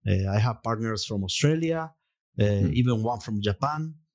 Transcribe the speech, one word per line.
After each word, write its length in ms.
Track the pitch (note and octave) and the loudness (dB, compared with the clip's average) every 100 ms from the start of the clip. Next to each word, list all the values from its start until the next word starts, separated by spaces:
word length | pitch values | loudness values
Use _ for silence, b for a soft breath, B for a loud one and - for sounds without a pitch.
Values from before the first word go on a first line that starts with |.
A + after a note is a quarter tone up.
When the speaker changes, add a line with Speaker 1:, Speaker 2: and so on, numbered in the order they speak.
| - | 2
Speaker 1:
Uh, 220 | F#2+ F#2+ G#2 | 2 2 2
I 20 | |
have 240 | A#2 A2 | 2 0
partners 420 | A2+ A2+ A2+ G#2+ - | -4 -2 -2 -4 -4
from 180 | G#2+ | -4
Australia, 640 | F#2+ - D3 D#3+ E3 E3 D#3+ _ _ _ _ - | -4 0 2 2 -2 -4 -6 _ _ _ _ 0
uh, 60 | |
Speaker 2:
Hmm. 260 | G#2 G2+ F#2+ | 2 4 2
Speaker 1:
even 280 | F#2+ B2 A2+ | 2 2 2
one 180 | A2+ A#2 | 0 -4
from 200 | - G#2+ | -4 -2
Japan. 540 | G#2 G2+ C#3+ D#3 D#3+ D#3 _ | -2 0 -2 -2 -6 -10 _